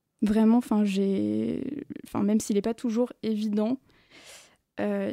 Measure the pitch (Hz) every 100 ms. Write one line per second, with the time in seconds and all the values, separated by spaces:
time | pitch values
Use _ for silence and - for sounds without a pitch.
0 | _ _ 202 214 220 240 - 214 208 190
1 | 196 196 208 - 233 - - - - -
2 | - - 202 220 - 202 220 233 247 220
3 | 247 - 220 214 214 208 214 262 _ _
4 | _ - - - - _ _ - 208 202
5 | 196